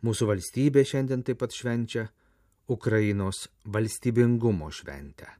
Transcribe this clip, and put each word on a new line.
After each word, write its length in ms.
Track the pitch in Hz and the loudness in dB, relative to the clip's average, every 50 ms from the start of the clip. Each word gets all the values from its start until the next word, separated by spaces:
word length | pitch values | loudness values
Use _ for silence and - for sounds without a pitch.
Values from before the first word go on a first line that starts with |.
| - | 0
Mūsų 260 | 117 110 - 123 107 | -2 0 2 2 2
valstybė 540 | 104 95 87 - - 123 135 147 135 139 139 | 2 0 -2 -6 -2 2 2 4 6 6 4
šiandien 400 | 135 - 139 135 131 131 127 123 | 4 2 -2 -2 0 -2 -4 -2
taip 180 | - 127 113 - | -4 -4 -4 -4
pat 100 | 117 - | -6 -6
švenčia 540 | - - 123 117 117 117 113 - 120 113 107 _ _ _ _ _ _ _ _ _ _ _ _ | -6 -4 -2 -2 -2 -2 -2 -4 -6 -6 -6 _ _ _ _ _ _ _ _ _ _ _ _
Ukrainos 760 | 123 110 - - 107 110 107 104 101 101 98 95 95 - - - _ _ _ | -6 -2 0 2 2 4 4 2 2 0 0 -2 -4 -6 -10 -14 _ _ _
valstybingumo 1040 | 110 104 107 110 110 - - - 127 117 117 120 120 120 117 113 120 107 90 76 78 80 | -4 -2 -2 0 -2 -4 -4 -2 0 4 4 4 4 4 2 2 2 0 0 -2 -6 -12
šventę. 560 | - - - 71 69 71 69 69 - - - - _ | -12 -12 -14 -14 -14 -14 -16 -18 -18 -20 -20 -20 _